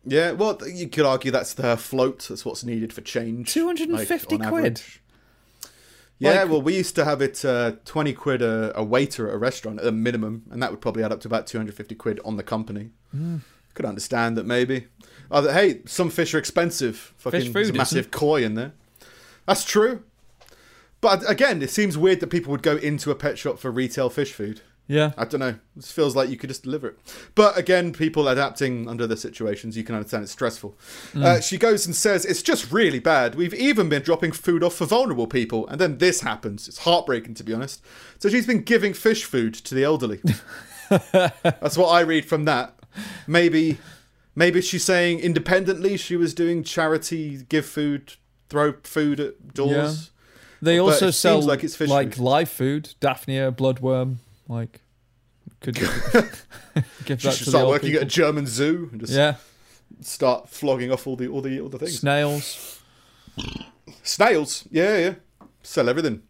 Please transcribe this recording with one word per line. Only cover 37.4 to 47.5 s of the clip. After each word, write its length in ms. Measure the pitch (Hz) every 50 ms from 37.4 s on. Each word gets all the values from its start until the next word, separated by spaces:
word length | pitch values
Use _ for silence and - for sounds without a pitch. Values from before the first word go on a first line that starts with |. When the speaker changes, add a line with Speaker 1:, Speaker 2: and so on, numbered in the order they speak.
| -
Speaker 1:
be 100 | 107 110
honest. 260 | 113 131 135 - - _ - - - - - - _
So 100 | - 202
she's 180 | 202 247 226
been 160 | 233 247 196 -
giving 300 | - 240 226 185 202 185
fish 320 | - - 143 - - -
food 300 | - - 131 117 110 110
to 200 | - - - 135
the 80 | 131 135
elderly. 360 | 147 156 151 131 113 104 98 - 165 110 - - - - -
Speaker 2:
<laughs> 280 | - - - - - -
Speaker 1:
That's 880 | 202 185 - - - 190 185 160 - - _ 175 - - - 147 139
what 120 | 156 180 170
I 100 | 170 175
read 240 | 170 160 165 156 147
from 200 | - 170 151 151
that. 280 | 156 147 123 123 - _ _ - _ _ - 208 - - - - -
Maybe, 500 | 151 170 175 170 160 160 160 160 147 - - - - - _ _ _ _ _ _ _
maybe 260 | 147 165 180 170 180
she's 240 | 180 - - 175 -
saying 360 | - 190 180 175 175 170 165
independently 760 | - 175 170 160 165 - 180 185 196 175 190 160 180 196 202
she 200 | 185 - - 180
was 180 | 170 170 160 151
doing 300 | 170 170 170 175 170 156
charity, 800 | - - - 160 156 156 156 160 - 170 160 156 147 139 135 127
give 160 | _